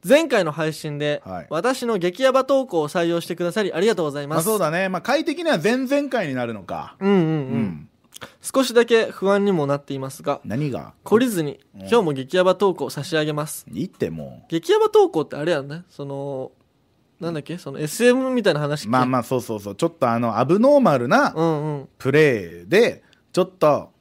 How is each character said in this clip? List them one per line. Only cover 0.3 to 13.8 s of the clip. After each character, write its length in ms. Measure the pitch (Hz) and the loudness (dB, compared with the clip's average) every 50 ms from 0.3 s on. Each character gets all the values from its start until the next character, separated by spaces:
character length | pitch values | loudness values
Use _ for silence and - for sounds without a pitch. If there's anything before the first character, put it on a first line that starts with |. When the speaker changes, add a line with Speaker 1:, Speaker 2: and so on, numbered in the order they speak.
| 269 220 185 | 0 0 0
Speaker 1:
の 60 | 160 | 0
配 200 | 147 160 160 156 | -2 -4 -4 -4
信 260 | 151 - - 160 147 143 | -4 -6 -10 -10 -6 -4
で、 240 | 147 147 147 - _ | -2 -4 -4 -4 _
Speaker 2:
は 160 | - 92 90 | -10 -12 -12
い。 60 | - - | -10 -6
Speaker 1:
私 360 | - 156 - 240 262 254 - | -6 -2 -2 -2 -2 -2 -2
の 120 | 233 226 196 | -2 -2 0
激 260 | 165 180 180 - 262 | -2 -2 -2 0 0
ヤ 80 | 262 | 2
バ 140 | 247 262 262 | 2 2 2
投 200 | 262 277 269 262 | 4 2 2 2
稿 160 | 254 - 165 | 0 -2 -2
を 60 | 151 147 | -2 0
採 200 | - 185 170 170 | -2 -2 0 0
用 140 | 170 170 | 0 -2
し 60 | 165 - | -4 -6
て 80 | 175 | -6
く 80 | 165 180 | -4 -4
だ 80 | 175 | -4
さ 100 | 170 220 | -2 -2
り、 120 | 214 175 - | -4 -2 -2
あ 60 | 160 | 0
り 80 | 180 226 | 0 0
が 80 | 220 | 0
と 80 | 175 170 | 0 -2
う 20 | |
ご 60 | 151 | -2
ざ 100 | 135 143 | -2 -6
い 60 | 143 139 | -6 -2
ま 80 | 156 | -2
す。 20 | 160 | 0
Speaker 2:
ま 20 | |
あ、 40 | 165 | 0
そ 120 | 202 220 | 0 0
う 40 | 208 | 0
だ 120 | 180 151 | 0 0
ね。 160 | 156 175 190 190 | 0 -2 -2 -2
ま 120 | 185 175 | -4 -4
あ、 20 | |
快 240 | 165 - 254 311 302 | -2 0 0 0 0
適 180 | 339 294 302 349 | -2 -4 -4 -2
に 60 | 330 | 0
は 100 | 285 190 | 0 0
前 160 | 151 202 240 254 | 2 0 0 0
々 320 | 269 247 277 285 285 285 | 0 0 0 0 0 -2
回 180 | 269 240 190 151 | -4 -4 -4 -2
に 80 | 131 | -4
な 100 | 127 123 | -4 -4
る 80 | 117 113 | -6 -6
の 80 | 104 | -10
か。 340 | 92 - 92 80 71 - - _ | -10 -10 -10 -10 -10 -12 -12 _
Speaker 1:
う 80 | 190 196 | 0 2
ん 20 | |
う 40 | 202 | 4
ん 40 | 190 | 4
う 20 | |
ん。 40 | 165 | 4
Speaker 2:
う 40 | 160 160 156 139 131 120 117 | 2 0 -2 -2 -2 -2 -2
ん。 320 | 113 98 85 76 76 - _ _ _ _ _ - - - _ _ | -2 -4 -6 -10 -14 -20 _ _ _ _ _ -20 -20 -20 _ _
Speaker 1:
少 220 | _ - - 262 269 | _ -4 -2 0 0
し 100 | 247 226 | 2 2
だ 120 | 233 240 | 2 2
け 220 | 233 240 226 220 - | 4 4 2 2 0
不 240 | - - - 190 | -6 -4 0 0
安 120 | 202 202 202 | 2 2 2
に 80 | 202 | 2
も 160 | 196 170 147 139 | 0 0 0 0
な 100 | 143 143 | -2 -4
っ 60 | 143 | -4
て 100 | _ 139 | _ -10
い 60 | 135 | -8
ま 100 | 131 135 | -8 -10
す 140 | 131 - - | -12 -10 -6
が、 160 | 147 143 - _ | -6 -6 -6 _
Speaker 2:
何 260 | - 98 127 151 147 | -8 -6 -4 -4 -4
が？ 220 | 120 90 67 52 - _ _ | -4 -6 -10 -12 -20 _ _
Speaker 1:
懲 140 | - 202 220 | 2 2 4
り 100 | 262 254 | 4 2
ず 160 | 220 175 160 | 0 -2 -4
に、 160 | 143 - - _ _ _ | -4 -6 -12 _ _ _
Speaker 2:
う 40 | - | -18
ん。 20 | |
Speaker 1:
今 80 | - 95 | -4 2
日 120 | 226 240 208 | 2 2 2
も 100 | 160 147 | 2 -2
激 240 | 131 131 131 - 185 | -4 -6 -2 0 2
ヤ 60 | 180 | 4
バ 120 | 185 185 | 4 4
投 180 | 185 208 196 180 | 4 2 0 2
稿 100 | - 143 | 0 -4
を 40 | 120 | -6
差 140 | - - 139 | -6 -8 -8
し 120 | - 165 | -4 -2
上 100 | 156 156 | -2 -2
げ 80 | 151 151 | 0 -2
ま 140 | 151 151 156 | -4 -6 -8
す。 180 | - - - - | -10 -14 -16 -14
Speaker 2:
い 120 | - 92 | -8 -8